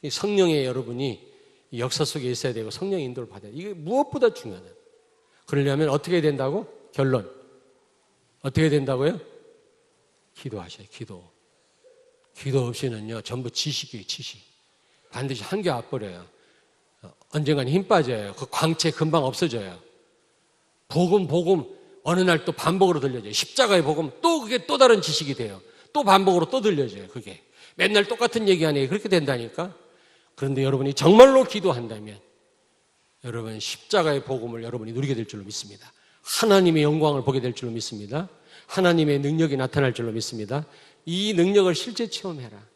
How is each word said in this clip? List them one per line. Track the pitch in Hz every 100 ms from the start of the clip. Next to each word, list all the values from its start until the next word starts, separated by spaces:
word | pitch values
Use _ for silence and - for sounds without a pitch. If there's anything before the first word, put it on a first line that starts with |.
이 | 151
성령의 | - 208 202 180 151 131
여러분이 | 127 113 120 139 98 - _ _ _ _
이 | 120
역사 | 127 -
속에 | 147 156 123
있어야 | 123 135
되고 | 113 110
성령의 | - 190 190 131
인도를 | 123 117
받아야 | 101 101
돼요. | 123
이게 | 196
무엇보다 | 185 151 254 277 - 233
중요하다. | - 113 92 - - _ _ _ _ _ _ -
그러려면 | 143 139 139 156
어떻게 | 143 147 180
해야 |
된다고? | 151 139 135 175 - - -
결론. | - 135 127 90 - - _ _ _ _ _ _ _ _ _
어떻게 | 139 131
해야 | 160
된다고요? | 147 135 131 143 226 - - - _ _ _ _ _ _ _ _
기도하셔요. | - 131 107 87 - 101
기도. | - 110 92 85 _ _ _ _ _ _ _ _ _ _ -
기도 | 139 135 123
없이는요, | 117 135 113 107 113
전부 | - 120 123
지식이에요, | - 151 139 - 107 92
지식. | - - - _ _ _ _ _ _ _
반드시 | - 135 123
한계 | 101 196 180
와버려요. | 123 - 131 104 87 90 _ _ _ _ _ _ _
어, | 104 - _
언젠가는 | 151 147 147 127
힘 | 170 190
빠져요. | 196 127 117 101
그 | 101 131
광채 | - 160 160 165
금방 | 151 160 160
없어져요. | 131 - 170 117 95 87 - _ _ _ _ _ _ _ _ _ _
복음, | - 175 202 180
복음, | 165 170 185 - - - -
어느 | - 175
날 | 185 165
또 | -
반복으로 | 156 156 185 185 160
들려져요. | 135 123 104
십자가의 | 104 - - 240 190
복음, | 147 151 156 -
또 | 339 330
그게 | 220 247 -
또 | 285
다른 | 254 220
지식이 | 160 151 143
돼요. | 135 113 95 - - _
또 | 294
반복으로 | 226 190 196 175 165
또 | 262
들려져요, | 214 160 127 98 95
그게. | 127 104 95 _ _ - -
맨날 | 185 208 202
똑같은 | - 233 233 208
얘기 | 185 156
아니에요. | 143 135
그렇게 | 196 208
된다니까. | 180 143 127 117 - 180 180 _ _ _ _ _
그런데 | - 135 135
여러분이 | 135 131 139
정말로 | 139 156 214 269 262
기도한다면 | 262 208 190 123 117 107 107 101 _ _ _ _ _ _ _ _ _ _
여러분 | 123 117 113 110
십자가의 | - - - 208 160 139
복음을 | 131 131 117 117
여러분이 | 113 120 110
누리게 | 117 139
될 | 120 110
줄로 | 107
믿습니다. | 98 - 104 104 - _ _ _
하나님의 | - - 226 196 180 160
영광을 | 147 156 151 143
보게 | 127 135
될 | 123
줄로 | 117 123
믿습니다. | 117 - 110 104 135 190 - _ - -
하나님의 | - 185 170 151 143
능력이 | 143 160 165 135
나타날 | 131 147 135
줄로 | 120 120
믿습니다. | 110 110 117 104 135 151 - - _ -
이 | 175 208
능력을 | 190 175 202 185
실제 | 170 - 214 233
체험해라. | - 190 156 120 104 107